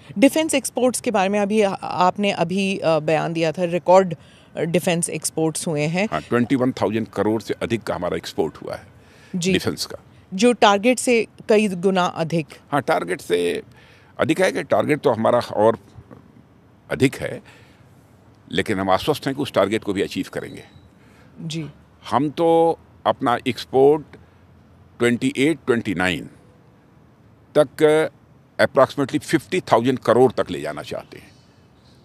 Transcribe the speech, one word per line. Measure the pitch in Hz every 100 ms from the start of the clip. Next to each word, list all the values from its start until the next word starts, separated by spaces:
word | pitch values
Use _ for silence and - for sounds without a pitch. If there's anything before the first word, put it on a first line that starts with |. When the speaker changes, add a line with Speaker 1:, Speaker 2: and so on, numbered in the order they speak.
| - -
Speaker 1:
डिफेंस | 262 320 320
एक्सपोर्ट्स | 277 - - 247 233
के | -
बारे | 214 190
में | 208
अभी | 202 214
आ-, | 196 185
आपने | - - 180 185 202
अभी, | - 170 190 190 196
अ, | 160 160
बयान | 151 156 151
दिया | 165 165
था, | 156
रिकॉर्ड, | 180 170 - 185 190 160 - - - -
अ, |
डिफेंस | 165 170 185 170 170
एक्सपोर्ट्स | 156 - - 160 156 -
हुए | 147
हैं। | 151 175 214
Speaker 2:
हाँ, | 156
ट्वेंटी | - 120 120 131
वन | 127
थाउजेंड | 123 98 110 113
करोड़ | - 101 113
से | -
अधिक | - 87 113
का | 95 85
हमारा | 87 87
एक्सपोर्ट | - - 80 -
हुआ | - -
है | - - - - - 185
Speaker 1:
जी। | 170
Speaker 2:
डिफेंस | 185 - 78 -
का। | - - - _
Speaker 1:
जो | 190 240
टारगेट | 240 220 202 220 247
से | - 233 - _ -
कई | 214 214
गुना | 180 185 190 180
अधिक। | - 165 165 151 - _
Speaker 2:
हाँ, | 147
टारगेट | 131 160 175 180
से | - 175 87 - - - - - - -
अधिक | 117 160
है | 185
कि | -
टारगेट | 165 104 113 151
तो | -
हमारा | 110 110 120
और | - - 107 110 - - - - - - _ _ _ _ _
अधिक | 76 135 -
है, | - - - - - _ - _ _ _ _ _ -
लेकिन | 87 92 95
हम | 95
आश्वस्त | 95 - 143 -
हैं | 135
कि |
उस | 139
टारगेट | - 98 110
को | 104
भी | 98
अचीव | 95 92 87
करेंगे। | - - - - - - _ - - - -
Speaker 1:
जी। | 165 160 143 - - _ -
Speaker 2:
हम | 113 151
तो | 139 165 165 165 160 - - 101
अपना | 117 127 120 131
एक्सपोर्ट | 113 - 127 139 156 139 - - _ _ - _ _ - _
ट्वेंटी | 120 120 131 120
एट | 139 160 -
ट्वेंटी | 120 107
नाइन | 87 90 85 - - - _ _ _ _ _ _ _ _ _ _ 147
तक | 147 - 151 156 156 - _ - _ -
approximately | 110 - 131 - 139 147
फिफ्टी | - 160 - 185
थाउजेंड | - 113 120 127
करोड़ | - 113 131
तक | - 95
ले | 78
जाना | 73 73
चाहते | 69 - - -
हैं | - - _ _ _ _ _ -